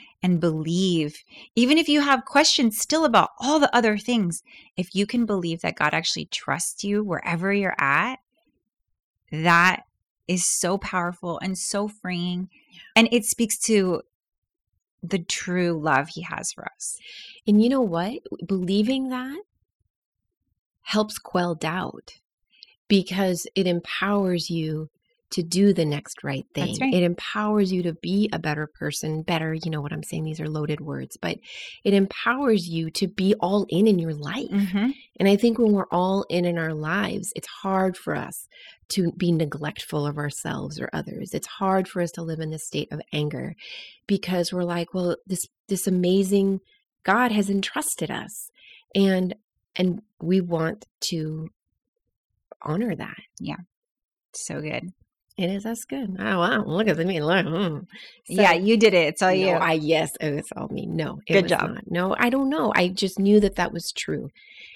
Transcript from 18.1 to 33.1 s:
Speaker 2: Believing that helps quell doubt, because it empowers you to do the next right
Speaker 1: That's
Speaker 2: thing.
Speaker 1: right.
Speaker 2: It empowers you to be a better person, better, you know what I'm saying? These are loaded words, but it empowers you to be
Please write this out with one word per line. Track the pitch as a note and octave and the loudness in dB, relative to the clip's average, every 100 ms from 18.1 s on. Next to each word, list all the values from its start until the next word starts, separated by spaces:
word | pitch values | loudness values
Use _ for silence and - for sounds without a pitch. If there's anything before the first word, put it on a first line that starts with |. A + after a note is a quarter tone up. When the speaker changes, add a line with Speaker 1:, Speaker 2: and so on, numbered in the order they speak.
| C4+ - - E3 | -6 -12 -10 -4
Speaker 2:
Believing | F#3+ F3+ G3 G#3+ C4+ C4 | -2 2 2 2 0 -2
that | B3+ B3+ D4+ G#4 _ _ _ _ _ _ _ _ _ _ _ _ _ | -6 -8 -10 -14 _ _ _ _ _ _ _ _ _ _ _ _ _
helps | - G#3+ G#3+ - | -4 0 0 -4
quell | - F3+ F3 D#3+ | -4 -2 0 -2
doubt, | D#3+ F3 - - - - _ _ _ _ - _ - | -4 -4 -6 -10 -20 -20 _ _ _ _ -20 _ 2
because | G3 F#3 F#3+ F#3+ F3 - - | 2 4 0 0 0 -4 -2
it | F3+ | 0
empowers | F3 - - G3 G#3 F#3+ F3 - | 0 -2 -4 0 2 2 0 -2
you | E3+ D#3 D#3 D#3 _ _ _ - | -4 -2 -4 -8 _ _ _ -10
to | - | -6
do | E3 F3+ G3+ | -2 4 4
the | F3+ D#3 | 4 2
next | D3 - - D3 | -2 -6 -12 -8
right | C3+ - - | -8 -8 -6
Speaker 1:
That's | F#3 - | -4 -2
Speaker 2:
thing. | C4 | 2
Speaker 1:
right. | |
Speaker 2:
It | F#3 | 2
empowers | F3 F3 - G#3+ G#3+ G#3+ F#3+ | 2 0 -6 -4 0 2 2
you | F#3 | 2
to | F3 | -2
be | D#3+ - G3 G#3+ | -4 -2 0 0
a | E3 | -2
better | D#3 D3+ D3+ | -4 -4 -6
person, | - D3 - D#3 D#3 | -6 -6 -6 -6 -6
better, | D#3+ E3 D#3+ | -2 -2 -2
you | D#3+ E3 | -4 -4
know | D#3 | -6
what | C#3+ | -6
I'm | D#3 | -8
saying? | D#3 E3+ D#3+ | -8 -6 -6
These | D#3 | -6
are | D#3 | -6
loaded | D3+ D3+ D3 | -4 -4 -4
words, | D3 C#3 C3 - | -6 -8 -10 -8
but | E3+ - - - - - G#3 | -6 -8 -10 -16 -16 -6 2
it | |
empowers | G3 G3 - - B3+ C#4+ G#3+ E3+ | 4 4 0 -2 0 2 2 2
you | E3 D#3+ | -4 -4
to | - | -2
be | G3+ | -4